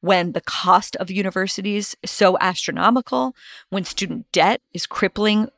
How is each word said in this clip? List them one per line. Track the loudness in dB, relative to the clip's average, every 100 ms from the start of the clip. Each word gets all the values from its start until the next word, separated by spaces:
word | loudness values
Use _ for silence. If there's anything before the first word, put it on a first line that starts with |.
when | 2 2 2
the | -4
cost | -6 -4 4 4 4 -8
of | -6
universities | -4 -4 -4 -4 -4 -4 -4 -4 -10
is | -10
so | 4 4 4
astronomical, | 0 -2 -6 0 2 2 0 -2 -2 -6 -20 -20 _
when | -6
student | -4 -6 -6 -8 -2
debt | 2 4 2 _
is | -10 -8
crippling | -2 -2 0 2 2 0